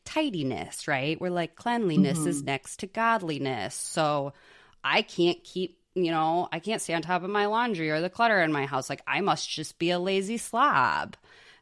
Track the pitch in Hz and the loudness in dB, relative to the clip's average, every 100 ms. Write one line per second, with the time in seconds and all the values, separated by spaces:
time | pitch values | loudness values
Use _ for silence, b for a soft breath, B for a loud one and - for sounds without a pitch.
0 | - - 302 180 131 95 87 - - 135 | -6 -2 0 0 -2 -4 -8 -8 -2 0
1 | 143 160 180 175 165 - 233 240 196 151 | 0 -2 -2 -2 -4 -4 -2 0 4 4
2 | 143 160 147 143 139 139 - - 196 214 | 4 2 -2 -2 -4 -6 -6 -12 -8 0
3 | 226 226 170 143 135 120 101 - - 175 | 2 2 0 -2 -2 -2 -6 -6 -4 0
4 | 151 147 139 b b b b b 139 180 | 2 2 -2 b b b b b 0 0
5 | 214 - 175 170 - 185 185 - _ 185 | 0 2 2 2 -6 -6 -6 -8 _ -2
6 | 170 165 160 170 - 165 196 220 - 165 | 0 2 2 0 -2 -4 -4 -4 -2 -4
7 | 160 180 185 208 208 220 247 175 156 156 | 0 -2 0 0 2 2 0 0 0 0
8 | 180 - 233 202 160 147 139 135 - 139 | -2 2 4 4 4 2 0 -4 -4 -8
9 | - - 196 143 - - 156 - 170 175 | -4 0 2 0 -2 -8 -8 -2 0 0
10 | 185 190 196 233 - 226 285 139 120 76 | 0 0 0 -4 -4 2 4 4 4 2
11 | - - b b b b | -4 -12 b b b b